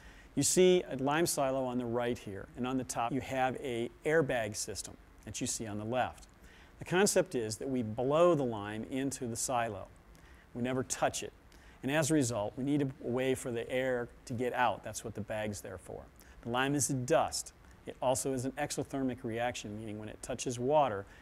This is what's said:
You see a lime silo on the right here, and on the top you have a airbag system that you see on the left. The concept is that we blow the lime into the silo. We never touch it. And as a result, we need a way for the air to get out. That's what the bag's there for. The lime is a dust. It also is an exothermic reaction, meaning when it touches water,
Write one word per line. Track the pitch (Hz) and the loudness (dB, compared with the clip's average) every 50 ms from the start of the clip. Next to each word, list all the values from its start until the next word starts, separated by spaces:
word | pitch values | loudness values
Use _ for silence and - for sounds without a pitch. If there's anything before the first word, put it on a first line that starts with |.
| - - - - - - - | -20 -20 -20 -20 -20 -6 -2
You | 143 143 | 0 2
see | - - 180 185 185 180 180 - | 4 6 8 8 8 8 6 4
a | - 139 | 0 -4
lime | 131 131 139 147 160 170 | -2 0 2 2 2 2
silo | 160 - - 139 135 131 135 131 | 2 2 2 2 2 2 0 0
on | 127 123 123 | 0 -2 -2
the | 123 | -2
right | 117 113 123 120 120 123 120 | 0 0 0 0 0 -2 -4
here, | - 107 98 98 - - - | -6 -10 -10 -10 -10 -10 -6
and | 127 120 | -4 -4
on | 127 131 | -2 -2
the | 131 123 | -2 -4
top | - - 127 120 147 | -4 -2 -2 -2 0
you | 147 131 | 0 -2
have | 113 - 131 131 131 131 123 | -2 -2 0 0 2 0 0
a | - 147 135 120 113 117 120 - - - | -2 -4 -4 -2 -2 -2 -4 -6 -4 0
airbag | 151 156 165 151 123 - 117 110 107 104 | 2 4 4 4 4 2 0 0 -2 -4
system | - - - 101 - - - - - - - - - - | -4 -6 -6 -6 -8 -10 -10 -14 -18 -20 -20 -20 -18 -14
that | 113 104 - | -12 -6 -4
you | 127 | -4
see | 120 - - 117 | -4 -2 -4 -4
on | 107 101 104 | -6 -6 -4
the | 107 | -4
left. | 110 123 127 113 87 80 - - - - - - - - - - - - | -2 0 0 0 0 -2 -8 -18 -20 -20 -20 -20 -20 -20 -20 -20 -20 -18
The | - - | -14 -4
concept | - 165 185 208 196 - 190 165 - - | 0 4 4 4 6 6 4 2 2 0
is | 123 113 110 107 | -2 -2 -2 -4
that | - 135 | -4 -4
we | 135 131 127 | -2 -2 -2
blow | 117 107 107 120 123 135 147 160 175 175 170 | -2 -2 -2 0 0 2 6 6 8 8 8
the | 143 131 | 6 2
lime | 123 113 104 101 104 107 110 110 - | 0 -2 -2 -4 -4 -6 -6 -6 -4
into | - 131 135 139 127 - 131 | -4 -2 -2 -2 -2 -4 -4
the | 117 113 | -4 -4
silo. | - - - 131 120 117 117 101 95 98 - - - - - - - - - - - - - - | -4 -2 0 0 0 0 -2 -4 -8 -10 -14 -16 -20 -20 -20 -20 -20 -20 -20 -20 -20 -20 -12 -6
We | 120 | -2
never | 120 127 131 131 123 | -2 0 0 0 -2
touch | - - - 156 135 - - - | -2 0 0 0 0 0 -2 -6
it. | - - - - - - - - - - - - | -10 -12 -16 -20 -20 -20 -20 -20 -20 -18 -8 -4
And | 131 | 0
as | 143 160 156 131 | 2 2 4 4
a | 160 | 4
result, | 151 131 117 120 107 101 107 - | 4 4 2 2 0 -2 -2 -4
we | - 127 | -4 -2
need | 139 147 147 | 0 2 2
a | 139 135 131 - | 0 0 -4 -6
way | - 127 120 127 131 131 131 | -6 -2 -2 0 2 2 2
for | - - 135 | 0 -2 -4
the | 117 117 113 - | -4 -4 -4 -2
air | - 127 131 131 127 123 120 117 - - - | -2 0 0 0 0 0 -2 -6 -10 -16 -10
to | - 131 | -8 -4
get | 110 123 123 | -2 -2 0
out. | - 123 127 113 95 - - | 2 2 2 2 2 -2 -6
That's | 110 110 - - | -10 -10 -8 -8
what | 113 101 | -8 -8
the | - | -8
bag's | 104 - 113 107 107 107 104 - | -8 -6 -4 -4 -4 -4 -6 -6
there | - 113 92 | -10 -12 -12
for. | 90 - - - - 69 - - - - - - - | -12 -12 -12 -14 -14 -14 -16 -20 -20 -20 -20 -20 -12
The | - 117 | -8 -2
lime | 120 123 131 139 143 | 0 0 2 2 2
is | 143 - - | 2 2 0
a | 143 | 0
dust. | 127 123 127 160 147 110 90 - - - - - - - - - - - | -2 2 4 4 4 4 2 0 -4 -8 -10 -14 -20 -20 -20 -20 -14 -14
It | - - - | -14 -8 -2
also | 147 127 131 127 - 139 135 | 0 2 2 2 0 0 0
is | 131 120 | 0 -2
an | 135 - | -2 -4
exothermic | - 143 - - - 131 - - 139 131 131 123 123 - | -4 -4 -4 -4 -4 -4 -4 -2 -2 -2 -2 -2 -4 -4
reaction, | 120 110 117 117 123 120 - - 110 104 107 | -4 -2 -2 -2 -2 -2 -4 -8 -8 -8 -8
meaning | 113 110 104 107 | -8 -8 -8 -8
when | 107 107 | -10 -10
it | - - - | -12 -10 -8
touches | - 131 - - 135 123 | -8 -6 -4 -4 -4 -4
water, | 120 123 131 151 156 143 127 104 98 101 - - - | -2 2 4 4 4 4 4 2 -2 -6 -10 -14 -20